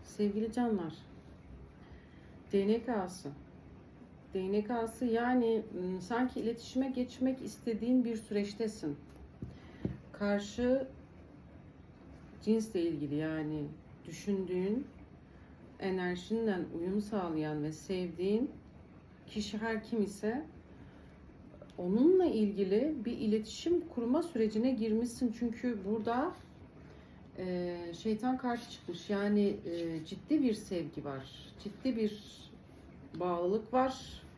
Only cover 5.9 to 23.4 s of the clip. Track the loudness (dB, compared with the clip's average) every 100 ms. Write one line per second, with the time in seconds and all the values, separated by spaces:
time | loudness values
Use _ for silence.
5.9 | -4 -2 2 2 0 -2 -2 -4 0 0
6.9 | 0 -4 0 0 0 -4 -6 -2 0 4
7.9 | 4 4 0 -2 -2 -2 -2 -4 -2 -6
8.9 | -6 -10 -18 -18 -12 -12 -12 -18 -8 -6
9.9 | -6 -12 -2 2 2 0 0 4 4 2
10.9 | -10 -18 -20 -20 -20 -20 -18 -20 -20 -20
11.9 | -20 -18 -18 -18 -8 2 2 4 0 0
12.9 | 0 -2 0 0 0 -2 -2 -4 -8 -18
13.9 | -18 -14 -10 -2 -2 0 0 0 0 -2
14.9 | -12 -18 -20 -20 -20 -20 -20 -20 -6 -2
15.9 | 0 0 -2 -2 0 2 2 -2 -4 0
16.9 | 0 0 -2 0 0 0 0 -2 -6 -6
17.9 | -4 -4 -2 2 2 2 -4 -18 -20 -20
18.9 | -20 -20 -20 -10 -6 -4 -4 -2 -2 -2
19.9 | 0 0 0 -2 -2 -4 -14 -20 -18 -18
20.9 | -18 -20 -20 -20 -20 -20 -18 -16 -4 2
21.9 | 8 10 10 8 6 4 4 4 6 4
22.9 | 0 -2 0 4 2